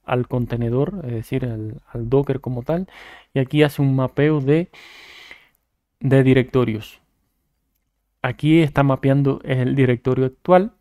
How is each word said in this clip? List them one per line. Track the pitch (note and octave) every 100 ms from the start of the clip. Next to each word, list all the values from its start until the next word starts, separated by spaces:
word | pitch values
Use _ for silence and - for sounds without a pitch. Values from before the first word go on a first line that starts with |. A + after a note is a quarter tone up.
| -
al | B2 -
contenedor, | B2+ A#2 A#2 A#2 B2 D#3 G3
es | C3+
decir, | A#2 - C3 B2
al, | A2 A2 B2+ -
al | A#2+ A2+
Docker | C3+ C#3 B2+
como | B2+ B2
tal. | - E3+ F#3+ - - - _ C#3
Y |
aquí | C3 D3+
hace | D3 -
un | C#3 C3
mapeo | B2+ - D3 D3+
de, | C3+ D#3+ F#3 - - - - - - - _ _ _ _ _ _
de | C#3 C3+
directorios. | C3 C3 B2+ C3 A#2 G#2+ - - _ _ _ _ _ _ _ _ _ _ _ _
Aquí | B2+ - D3+ D#3+
está | D3+ C#3+
mapeando | C#3 C3 C3+ C#3 C#3 C#3
el | - C3 B2+ C3+
directorio | C3 A#2+ C3 B2+ C3
actual, | - - F#3 G#3+ -